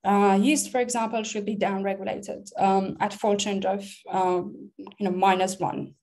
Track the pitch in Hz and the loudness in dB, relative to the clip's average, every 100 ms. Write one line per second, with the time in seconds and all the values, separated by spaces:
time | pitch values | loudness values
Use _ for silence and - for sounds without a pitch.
0 | 196 202 202 196 240 302 - 254 240 240 | 4 4 6 6 4 2 0 -2 -2 -2
1 | 226 226 214 220 202 208 196 196 196 196 | -2 -4 -4 -6 -4 -2 -2 0 -2 -4
2 | 196 - - - - - 190 190 190 - | -6 -8 -8 -12 -10 0 2 2 0 -2
3 | 208 202 220 202 208 196 185 196 196 - | -4 0 0 0 0 -2 -2 -4 -6 -16
4 | - 190 185 180 - - - - - - | -6 0 2 0 -2 -12 -18 -18 -18 -4
5 | 202 180 196 185 190 190 151 - - - | -2 4 4 4 2 0 -4 -4 -8 -14